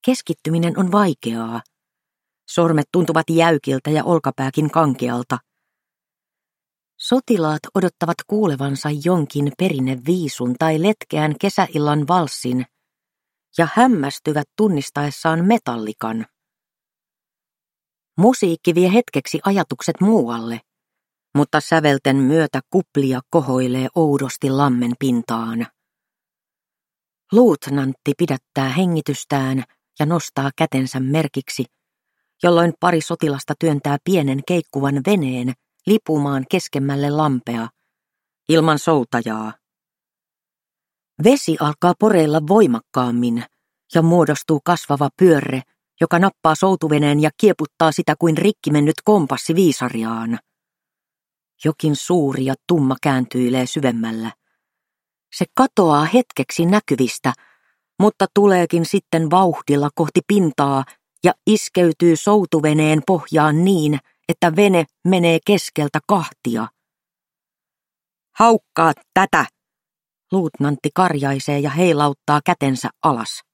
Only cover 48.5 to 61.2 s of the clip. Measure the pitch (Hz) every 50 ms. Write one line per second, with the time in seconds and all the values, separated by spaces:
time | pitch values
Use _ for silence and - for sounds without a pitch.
48.5 | 214 _ - 156 151 147 147 151 160 - _ - 214 202 156 131 131 120 - -
49.5 | 165 175 196 165 131 - 131 123 120 117 113 113 113 113 113 113 117 - _ _
50.5 | _ _ _ _ _ _ _ _ _ _ _ _ _ _ _ _ _ _ _ _
51.5 | _ _ - 151 156 _ - 156 147 139 - - 180 180 147 139 131 131 131 135
52.5 | 135 - _ - 175 165 139 131 131 - - 147 135 131 127 - - 127 127 120
53.5 | 127 127 123 123 - 160 135 127 120 117 113 113 113 113 113 113 - _ _ _
54.5 | _ _ _ _ _ _ _ _ _ _ _ _ _ _ _ _ - - 180 -
55.5 | _ - 262 269 _ - 190 165 147 147 151 160 - 247 247 _ - - 131 -
56.5 | - - 170 170 196 214 - - 143 120 131 120 - - - 135 120 _ _ _
57.5 | _ _ _ _ _ _ _ _ _ _ 190 214 - _ 196 185 _ 202 202 202
58.5 | 190 180 175 165 - 170 165 - - 202 _ _ - 160 165 151 160 190 196 175
59.5 | 156 - - - 143 143 143 143 _ - 165 147 _ 185 - _ 208 208 185 156
60.5 | - - 143 139 139 135 135 - - _ _ _ _ _